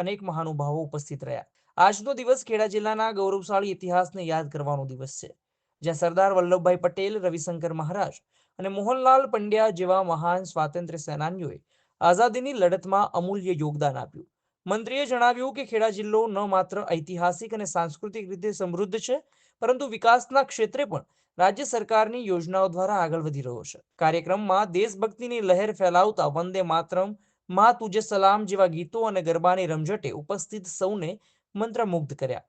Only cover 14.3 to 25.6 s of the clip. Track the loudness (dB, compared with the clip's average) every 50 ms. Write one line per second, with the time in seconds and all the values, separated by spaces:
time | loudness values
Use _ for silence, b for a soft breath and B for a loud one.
14.3 | _ _ _ _ _ _ -6 -4 -2 -2 -2 -4 -4 -4 -2 -2 2 4 4 4
15.3 | 4 4 0 -4 -4 -6 -6 -2 0 2 2 2 0 -2 -2 2 2 2 2 2
16.3 | 0 -2 0 2 2 2 2 0 -2 -6 -4 -2 -2 -2 -2 -4 -4 0 0 0
17.3 | 0 -2 -6 -8 -8 -6 -6 -4 -2 -2 -2 -2 -4 -8 -12 -10 -10 -10 -10 -10
18.3 | -10 -6 -6 -6 -4 -4 -4 -4 -2 -2 -4 -2 -4 -4 -4 -2 -4 -4 -4 _
19.3 | _ _ _ _ _ _ 0 0 0 0 -2 -6 -6 -4 0 2 2 2 2 0
20.3 | 0 0 0 0 -2 -2 -2 -2 0 -2 -4 -4 -4 -8 -8 _ _ _ _ _
21.3 | _ 2 2 2 2 0 -4 -4 -4 -4 -2 2 2 2 2 2 0 -4 -4 -2
22.3 | -2 -2 -2 -2 0 0 0 0 0 0 -2 0 0 0 0 0 -2 -2 -4 -4
23.3 | -6 -6 -8 -8 -8 -10 -12 -14 -16 -20 _ _ _ 0 0 2 2 0 0 0
24.3 | -2 0 0 2 2 2 2 0 0 0 0 0 -2 -4 -6 -6 -4 -8 -10 -8
25.3 | -6 0 2 4 4 4